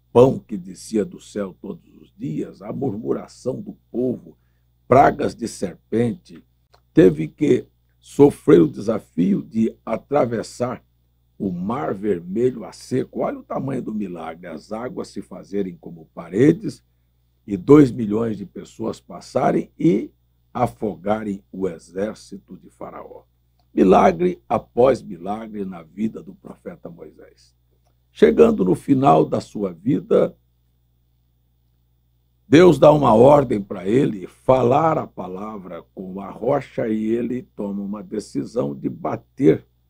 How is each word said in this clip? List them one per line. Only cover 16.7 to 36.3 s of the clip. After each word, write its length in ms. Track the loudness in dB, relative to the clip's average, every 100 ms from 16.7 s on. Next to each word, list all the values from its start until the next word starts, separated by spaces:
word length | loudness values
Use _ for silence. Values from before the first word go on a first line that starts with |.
| -14 _ _ _ _ _ _ -8
e 100 | -2
dois 340 | 6 6 6
milhões 460 | 2 -4 -4 -4 -6
de 100 | -10
pessoas 540 | -16 -18 -10 -10 -10
passarem 720 | -14 -20 -8 -2 0 -2 -4 -2
e 320 | 0 0 -2 _ _ _ _
afogarem 880 | -4 -4 -4 -8 -6 -4 -4 -4 -8 _
o 160 | -6 -6
exército 880 | -6 -12 -8 -8 -8 -16 -20 -20 -20
de 140 | -20
Faraó. 540 | -18 -18 -16 -18 -20 -20 _ _ _ _
Milagre 640 | 2 6 6 6 2 -2 -4 -4
após 540 | -6 -2 2 2 2
milagre 640 | -4 -12 -10 -10 -10 -10
na 180 | -10 -12
vida 400 | -14 -6 -6 -6
do 120 | -16
profeta 540 | -20 -20 -18 -18 -18 -18
Moisés. 640 | -18 -20 -20 -20 _ _ _ _ _ _ _ _
Chegando 540 | 0 2 6 4 4
no 100 | 0
final 520 | 0 0 2 4 4 2
da 140 | -4
sua 320 | -8 -8 -8
vida, 640 | -6 -4 -2 0 0 0 -4 _ _ _ _ _ _ _ _ _ _ _ _ _ _ _ _ _ _ _ _ 4
Deus 300 | 6 8 8
dá 120 | 6
uma 220 | 6 6
ordem 480 | 8 8 8 4 -2
para 260 | -6 -8 0
ele 400 | 2 2 -2 -12
falar 680 | _ 0 2 4 2 2 -2
a 100 | -6
palavra 760 | -12 -14 -12 -12 -14 -14 -16 -16
com 260 | -16 -14 -12
a 100 | -14